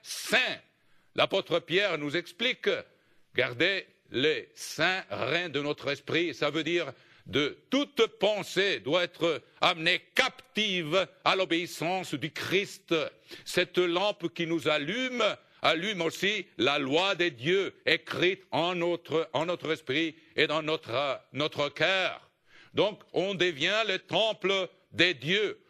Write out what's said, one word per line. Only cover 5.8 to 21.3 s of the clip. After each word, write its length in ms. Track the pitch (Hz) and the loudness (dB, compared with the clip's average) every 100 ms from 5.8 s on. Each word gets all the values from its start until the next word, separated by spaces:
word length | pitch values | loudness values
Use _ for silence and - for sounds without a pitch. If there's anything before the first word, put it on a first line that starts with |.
| 123 | -6
esprit. 440 | 143 - 147 170 - | -6 -4 -2 -2 -2
Ça 160 | 147 | -2
veut 120 | 151 | -2
dire 300 | 151 175 143 - - - - | -2 -2 -4 -10 -20 -20 -4
de 320 | 131 147 - - | -2 0 -4 -4
toute 340 | 269 285 - 226 - | -2 0 2 2 2
pensée 600 | 202 208 170 175 196 135 | 2 2 -2 0 0 0
doit 240 | 110 175 | 0 2
être 380 | 175 - 165 139 - - | 0 0 0 0 -6 0
amenée 420 | 165 175 165 175 - | 0 2 2 0 0
captive 960 | - 254 - - - 214 185 151 185 175 - - | 2 2 -2 -8 -2 0 0 0 0 0 -2 0
à 100 | 190 | 2
l'obéissance 760 | 180 165 175 - 160 190 175 | 2 0 -2 -4 -2 -2 -4
du 180 | 139 156 | -6 -6
Christ. 640 | - - 185 202 - - 160 135 - - - | -6 -2 0 -2 -6 -2 -2 -2 -8 -20 -16
Cette 360 | - 180 175 180 | -4 0 0 2
lampe 520 | 180 170 208 202 170 - | 2 2 0 -2 -6 -4
qui 100 | 160 | -2
nous 220 | 165 151 | -2 0
allume, 560 | 151 147 233 262 247 208 147 _ _ | 0 0 -2 -2 0 0 -2 _ _
allume 380 | 135 160 196 190 | 0 2 0 -2
aussi 440 | 165 - 190 208 - - | -2 0 0 0 -4 0
la 180 | 123 147 | 2 2
loi 380 | 135 151 196 185 | 2 2 2 2
des 160 | 175 | 0
dieux 420 | 123 139 196 165 - - | -2 0 2 0 -2 0
écrite 560 | 160 - 135 175 190 - | 0 0 0 0 0 -2
en 240 | 139 170 180 | -2 0 0
notre, 540 | 170 165 - 151 160 | -2 -2 -2 -2 0
en 140 | 131 165 | -2 -2
notre 240 | 175 147 | -2 -4
esprit 440 | 160 - 143 165 151 _ - | -4 -2 -2 -2 -4 _ 0
et 100 | 151 | 0
dans 160 | 156 | 0
notre, 580 | 156 156 - 120 143 120 - | -2 -4 -2 -2 -2 -4 -6